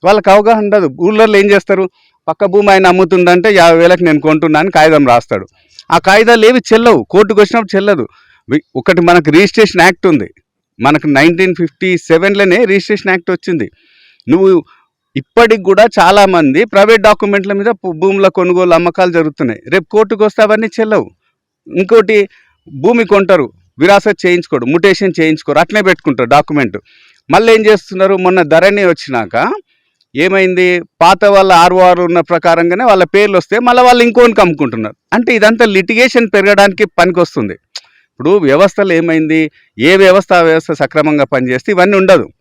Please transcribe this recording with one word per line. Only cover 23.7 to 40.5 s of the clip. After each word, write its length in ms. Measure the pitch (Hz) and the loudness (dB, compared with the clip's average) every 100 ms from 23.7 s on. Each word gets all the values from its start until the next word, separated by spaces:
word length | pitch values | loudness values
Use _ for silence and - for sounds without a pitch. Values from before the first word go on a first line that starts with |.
| - | -4
విరాసత్ 480 | 165 202 214 202 185 | 0 2 0 -4 -2
చేయించుకోడు, 400 | 180 165 127 120 | -2 -4 -6 -2
మ్యుటేషన్ 460 | 165 196 180 196 170 | 0 0 0 -2 -2
చేయించుకోరు, 380 | 160 156 - 143 | -2 -4 -2 -2
అట్లనే 240 | 170 214 | -2 -2
పెట్టుకుంటారు 460 | 190 180 - 131 120 | -2 -2 -4 -4 0
డాక్యుమెంట్. 500 | 143 147 147 120 104 _ _ _ _ _ | 0 0 -4 -6 -8 _ _ _ _ _
మళ్ళీ 220 | 175 226 | -2 2
ఏం 140 | 220 214 | 2 2
చేస్తున్నారు, 500 | 214 - 185 190 196 | 0 -2 -4 -2 0
మొన్న 260 | 180 185 | 0 -2
ధరణి 440 | 156 160 185 208 190 | 0 2 2 0 -2
వచ్చినాక 680 | 165 - 127 104 117 185 403 _ _ _ _ _ 131 | -4 -6 -8 -6 -6 -6 -8 _ _ _ _ _ -4
ఏమైంది, 640 | 180 190 185 180 180 175 | -2 0 -2 0 -2 -2
పాత 440 | - _ 165 190 | -6 _ 0 2
వాళ్ళ 280 | 202 196 190 | 2 2 4
ఆర్ఓఆర్ 480 | 175 175 185 180 180 | 4 2 4 2 2
ఉన్న 200 | 175 175 | 0 -2
ప్రకారంగానే 640 | 160 170 175 165 170 185 | -2 -2 0 0 0 -2
వాళ్ళ 200 | 247 196 | 0 0
పేర్లు 340 | 170 196 208 190 | 0 0 0 -2
వస్తే 200 | - 214 | -2 -4
మళ్ళీ 240 | 247 240 | 0 2
వాళ్ళు 220 | 247 247 | 2 2
ఇంకోనికి 360 | 240 233 240 220 | 2 2 2 2
అమ్ముకుంటున్నారు. 540 | 185 143 139 113 107 - _ | 0 0 -6 -6 -10 -12 _
అంటే 220 | 214 233 | -4 -2
ఇదంతా 300 | 233 208 226 | 0 0 0
లిటిగేషన్ 640 | 233 190 180 226 254 254 226 | 0 0 -2 -2 0 0 -2
పెరగడానికి 500 | 208 196 202 202 185 | -2 0 2 0 0
పనికొస్తుంది. 680 | 208 - 175 175 170 - 104 | -6 -2 -2 0 -4 -4 -8
ఇప్పుడు 800 | 87 _ - _ _ _ _ 135 | -10 _ -20 _ _ _ _ -2
వ్యవస్థలు 600 | 202 151 143 196 - 196 | 0 0 0 0 0 -2
ఏమైంది, 580 | 165 170 160 156 160 156 _ _ - | -2 -2 -2 -2 -2 -4 _ _ -4
ఏ 180 | 135 190 | 0 4
వ్యవస్థ 360 | 190 190 - | 4 2 2
ఆ 80 | 180 | 0
వ్యవస్థ 320 | 165 | 2